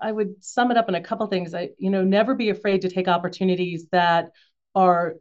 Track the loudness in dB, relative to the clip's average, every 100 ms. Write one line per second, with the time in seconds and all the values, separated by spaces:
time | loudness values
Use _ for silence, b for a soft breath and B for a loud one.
0 | -6 -4 -4 -8 -6 -2 2 2 0 -2
1 | -4 -6 -2 -4 -4 -6 -10 -6 -2 0
2 | 2 2 2 0 -2 -2 0 0 0 -2
3 | 0 0 -2 -2 0 0 -2 -6 -2 2
4 | 4 2 0 b b _ _ 2 4 4
5 | 0 -6